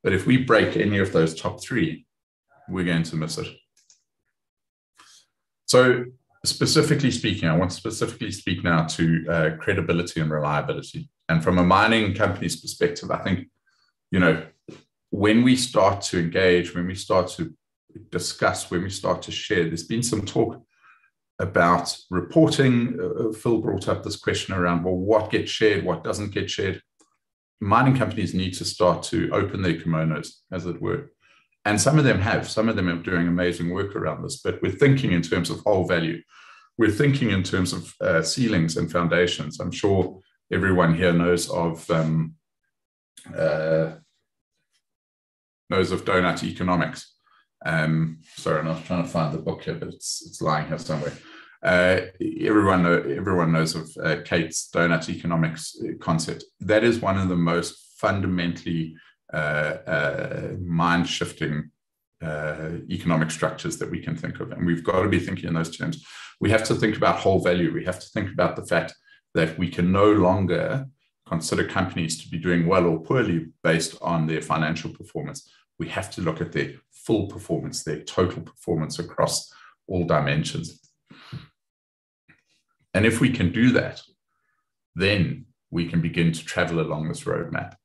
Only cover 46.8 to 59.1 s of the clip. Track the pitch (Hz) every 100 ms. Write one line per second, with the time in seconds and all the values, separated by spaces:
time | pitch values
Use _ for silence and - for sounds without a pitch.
46.8 | 73 - - _ _ _ _ _ 78 80
47.8 | 80 80 80 - _ - 95 78 82 80
48.8 | - 87 85 85 78 80 80 80 - 80
49.8 | 78 - - - 80 - 82 78 78 78
50.8 | - 76 - - - - - _ - 90
51.8 | 90 90 - - 80 - 104 107 95 92
52.8 | 85 85 - 69 95 90 82 82 80 82
53.8 | 80 - 80 - - 87 80 - - 87
54.8 | 85 82 - 87 87 85 80 80 - -
55.8 | - - - 80 - - - _ 95 107
56.8 | 117 113 98 95 92 87 85 87 87 -
57.8 | - - 107 98 92 90 85 82 104 82
58.8 | 80 80 _